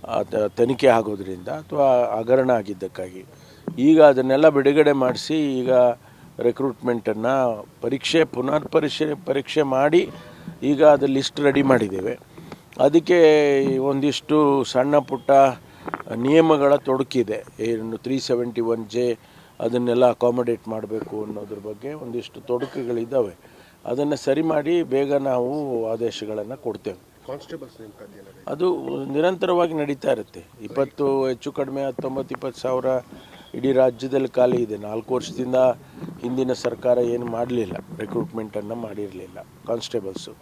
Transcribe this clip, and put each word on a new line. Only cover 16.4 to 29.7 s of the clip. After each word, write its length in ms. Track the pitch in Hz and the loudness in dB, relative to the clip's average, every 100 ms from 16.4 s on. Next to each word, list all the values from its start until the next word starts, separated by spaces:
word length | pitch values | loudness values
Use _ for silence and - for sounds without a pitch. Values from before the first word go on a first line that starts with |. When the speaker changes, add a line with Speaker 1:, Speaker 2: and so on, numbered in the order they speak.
| 160 156 139 143 | 6 4 4 2
Speaker 1:
ತೊಡಕಿದೆ. 680 | 139 131 135 131 104 107 - - | 0 -2 0 -2 -2 -4 -10 -6
ಏನು 380 | 113 113 113 113 | -4 -4 -6 -8
ತ್ರೀ 220 | 127 135 | -6 -6
ಸೆವೆಂಟಿ 420 | - 120 120 117 | -2 -2 -2 -4
ಒನ್ 280 | 113 117 107 | -2 -2 -4
ಜೆ 300 | 113 123 117 - - - _ | -4 -2 -4 -10 -20 -20 _
ಅದನ್ನೆಲ್ಲ 500 | 117 123 120 120 127 | -4 -2 0 4 4
ಅಕಾಮಡೇಟ್ 580 | 113 123 120 120 113 - | 4 0 0 -2 -4 -6
ಮಾಡಬೇಕು 560 | 110 107 110 - 107 | -10 -8 -8 -8 -10
ಅನ್ನೋದ್ರ 360 | 107 104 101 104 | -8 -10 -12 -12
ಬಗ್ಗೆ 340 | 104 104 131 | -12 -12 -12
ಒಂದಿಷ್ಟು 480 | 151 127 117 - - | -12 -10 -10 -10 -18
ತೊಡಕುಗಳಿದ್ದಾವೆ. 920 | - 123 135 143 120 117 117 135 104 85 - - - _ - | -6 -6 -4 -8 -6 -6 -2 -2 -2 -4 -20 -20 -20 _ -8
ಅದನ್ನು 300 | 127 147 139 | -4 -2 -2
ಸರಿ 260 | - 139 | -2 0
ಮಾಡಿ 420 | 160 156 147 175 | 0 -2 0 -2
ಬೇಗ 300 | 165 135 139 | 0 -2 0
ನಾವು 760 | 143 135 123 123 151 143 120 113 | 0 0 -2 -2 -4 -4 -4 -4
ಆದೇಶಗಳನ್ನು 680 | 113 117 - 107 107 104 139 | -4 -4 -6 -8 -8 -8 -10
ಕೊಡ್ತೇವೆ. 680 | 120 104 - 90 _ _ - | -8 -8 -10 -12 _ _ -16
Speaker 2:
ಕಾನ್ಸ್ಟೇಬಲ್ಸ್ 540 | 139 - 165 131 - | -14 -14 -16 -16 -20
ನೇಮಕಾತಿ 380 | 110 - 104 101 | -20 -20 -20 -20
ಏನಾದ್ರು? 320 | 95 - - | -20 -18 -12
Speaker 1:
ಅದು 260 | 147 180 151 135 139 139 | -2 0 0 -4 -6 -4
ನಿರಂತರವಾಗಿ 680 | 139 170 185 185 175 170 | 0 0 0 0 0 0